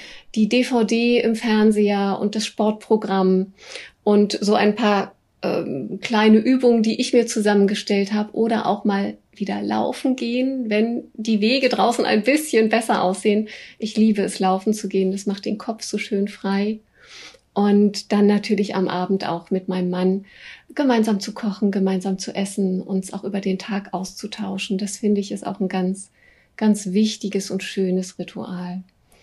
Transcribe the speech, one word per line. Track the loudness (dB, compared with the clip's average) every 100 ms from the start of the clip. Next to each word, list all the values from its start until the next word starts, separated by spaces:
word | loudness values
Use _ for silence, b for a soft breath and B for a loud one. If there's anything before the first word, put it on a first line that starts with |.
| B B B
die | 0 2
D | 2
V | 2 2
D | 2 2 2 2
im | 2 0
Fernseher | 0 4 4 4 2 2 0 -2
und | -2
das | -4 -6
Sportprogramm | -2 0 0 0 0 2 2 2 2 0 B B B B B
und | 2 4 4 2
so | 0
ein | 2 4
paar, | 2 2 2 0 -8 _ _
ähm, | -4 -2 -4 -6 -8 -8
kleine | 0 4 8 6
Übungen, | 6 4 4 4
die | 2 0
ich | 2
mir | 2 2
zusammengestellt | 2 2 4 4 2 0 0 0
habe, | -2 -2
oder | -2 0 0 0
auch | -2 0
mal | -2 -2 -8 _
wieder | -10 -8 -6
laufen | -4 -2 -2 -2 -2 -2
gehen, | -2 -2 -2 -4 -2
wenn | 0 0 -2 -8
die | -8 -2 0
Wege | 2 2 0
draußen | 2 0 2 0
ein | 0
bisschen | 2 0 2 2 4
besser | 2 0 0
aussehen. | 0 0 0 0 0 B B B
Ich | -4 2
liebe | 2 2
es, | -2 -2
laufen | 0 0 0
zu | -2 -2
gehen. | 0 0
Das | -2 -4
macht | -6
den | -4 -6
Kopf | -6 -10
so | -6 -8
schön | -4 -4 -4
frei. | -4 -4 -2 -2 -4 _ B B B B B _
Und | 0 4 6 4 2 -2
dann | 2 4
natürlich | 4 2 0 0 -2
am | -2
Abend | -2 -2 -2 -2
auch | -6 -4
mit | -4 -2
meinem | -4 -2
Mann | 0 0 0 -4 B B B B -2
gemeinsam | 2 2 2 0
zu | -4
kochen, | -8 -6 -2 -2
gemeinsam | 0 0 0 -2 -4
zu | -6
essen, | -6 -6 -2 -2 -2
uns | -4 -4 -4
auch | -8
über | -6 -4
den | -2 -4
Tag | -4 -8 -6
auszutauschen. | -8 -8 -10 -12 -10 -8 -6 -4 -4
Das | -4 -4
finde | 0 0
ich | -2
ist | -6 -8
auch | -4
ein | -4
ganz, | -2 -2 -4 -8 b b b b -2
ganz | 2 2 0
wichtiges | 2 0 0 -4 -4 -4
und | -8
schönes | -6 -2 0 0 -4 -8
Ritual. | -12 -10 -10 -10 -10 -10 -12 _ b b